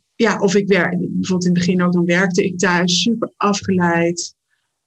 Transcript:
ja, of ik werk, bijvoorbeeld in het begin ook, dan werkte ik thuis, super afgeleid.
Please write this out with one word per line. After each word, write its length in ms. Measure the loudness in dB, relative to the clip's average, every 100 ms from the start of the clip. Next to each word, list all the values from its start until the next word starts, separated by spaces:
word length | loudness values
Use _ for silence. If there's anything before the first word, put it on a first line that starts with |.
| _
ja, 240 | -2 0 0
of 160 | 0
ik 120 | 2 2
werk, 320 | 2 0 -2
bijvoorbeeld 460 | -4 -4 -2 0
in 100 | 0
het 40 | 0
begin 240 | 2 0
ook, 100 | 2
dan 120 | 2
werkte 400 | 2 2 0 0
ik 140 | -2 0
thuis, 440 | 0 2 0 0
super 300 | -2 -2 -6 -4
afgeleid. 960 | -2 -2 -2 0 2 2 0 -2 -10 _ _ _ _ _